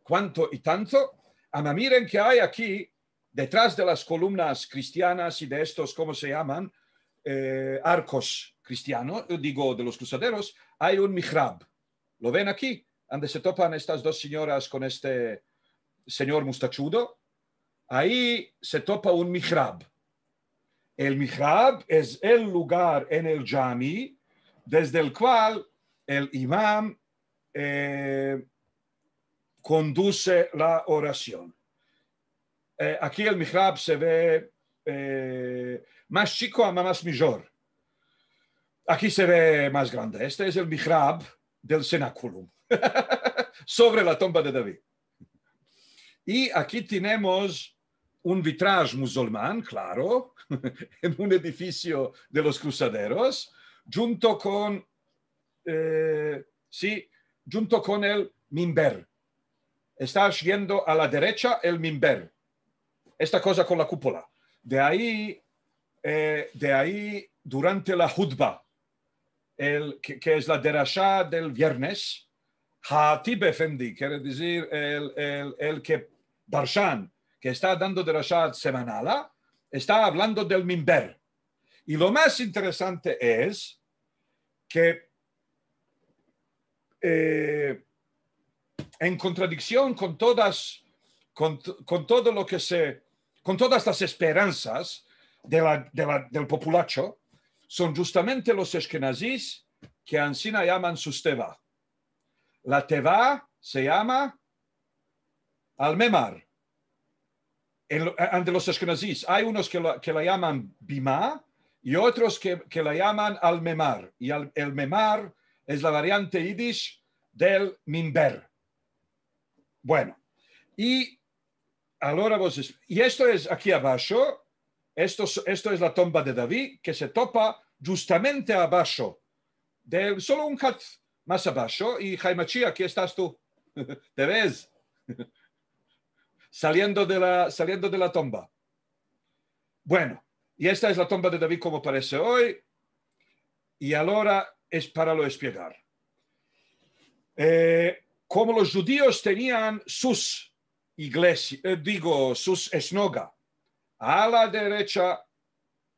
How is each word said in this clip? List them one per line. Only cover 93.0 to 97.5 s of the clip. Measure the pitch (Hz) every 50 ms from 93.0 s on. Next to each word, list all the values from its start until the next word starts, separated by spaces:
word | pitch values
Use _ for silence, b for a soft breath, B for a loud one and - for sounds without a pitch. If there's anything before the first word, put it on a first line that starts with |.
| _ _ _ _ _ _ _ _
con | - 185 190
todas | 175 247 247 254 220 -
las | 214 175 -
esperanzas | 196 156 - - 180 160 151 185 202 190 143 - - 117 110 147 175 - - - _ b b b b b b b
de | b - 156 160
la, | 160 156 151 139 131 -
de | - 151 151
la, | 147 143 135 131 -
del | - 151 147
populacho, | 135 151 139 143 160 165 175 165 - - - - 202 - _ _ _ _ _ _ _